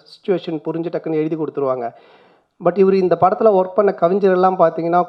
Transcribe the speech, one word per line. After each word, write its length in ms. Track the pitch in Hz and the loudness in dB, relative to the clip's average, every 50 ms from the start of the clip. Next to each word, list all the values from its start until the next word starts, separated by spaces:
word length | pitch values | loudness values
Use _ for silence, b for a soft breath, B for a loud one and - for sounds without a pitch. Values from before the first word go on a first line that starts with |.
| - | -14
சிச்சுவேஷன் 580 | _ - - _ - 190 170 - 175 165 151 - | _ -20 -10 _ -4 -4 -4 -4 -6 -10 -8 -8
புரிஞ்சு 240 | 160 156 165 165 170 | -8 -6 -6 -6 -6
டக்குன்னு 220 | 165 156 - 160 160 | -8 -8 -6 -4 -4
எழுதி 240 | 156 156 160 165 | -4 -2 -4 -4
கொடுத்துருவாங்க. 560 | 156 156 139 135 147 139 135 131 127 120 117 b b b b b b b b b b b b _ - 185 | -6 -6 -6 -6 -4 -4 -4 -4 -4 -6 -8 b b b b b b b b b b b b _ -4 -2
But 140 | 175 175 202 | -2 0 2
இவர் 160 | 190 190 190 | 2 2 2
இந்த 220 | 196 185 180 170 165 | 2 2 0 2 2
படத்துல 400 | 170 185 202 - 233 220 202 185 | 2 2 2 2 2 4 4 4
ஒர்க் 140 | 185 185 - | 2 0 0
பண்ண 200 | - 202 196 190 - | 0 0 0 0 0
கவிஞரெல்லாம் 540 | 175 170 185 202 196 190 185 180 185 185 180 | 0 0 0 2 2 2 2 4 2 2 2
பார்த்தீங்கன்னா, 500 | 180 175 165 165 165 165 170 170 175 170 | 2 2 2 2 0 -4 0 0 0 0